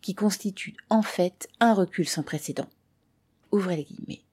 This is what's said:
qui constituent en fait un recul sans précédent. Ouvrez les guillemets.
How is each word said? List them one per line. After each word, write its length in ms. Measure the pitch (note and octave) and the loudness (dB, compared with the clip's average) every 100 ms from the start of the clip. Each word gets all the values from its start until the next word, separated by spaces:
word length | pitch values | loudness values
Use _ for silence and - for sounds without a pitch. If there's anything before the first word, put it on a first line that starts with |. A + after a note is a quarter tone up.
qui 120 | - | -6
constituent 600 | F#3+ G#3 F#3+ G3+ G3 - - _ | 0 0 0 -6 -8 -14 -14 _
en 120 | A3 | 2
fait 480 | G#3+ - F3+ _ - _ | 2 0 0 _ -20 _
un 140 | A#3 | 4
recul 340 | G3+ F3+ - D#3+ | 6 2 0 -2
sans 140 | - | -2
précédent. 460 | D3 D#3 - - - _ _ _ _ _ _ _ _ | -4 -6 -6 -8 -8 _ _ _ _ _ _ _ _
Ouvrez 260 | G#3 F#3 E3 | 0 0 -2
les 60 | |
guillemets. 360 | C#3+ - - - _ | -4 -12 -12 -12 _